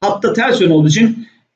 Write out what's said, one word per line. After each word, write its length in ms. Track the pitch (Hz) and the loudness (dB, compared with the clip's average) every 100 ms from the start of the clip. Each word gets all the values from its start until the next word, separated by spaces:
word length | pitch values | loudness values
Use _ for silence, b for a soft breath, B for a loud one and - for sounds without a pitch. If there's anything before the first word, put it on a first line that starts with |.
Hatta 320 | 196 202 226 | -6 -2 -4
ters 280 | 226 233 233 | -2 -2 0
yön 100 | 180 | 2
olduğu 180 | 156 156 | 2 2
için 380 | 214 226 B B B B | 2 0 B B B B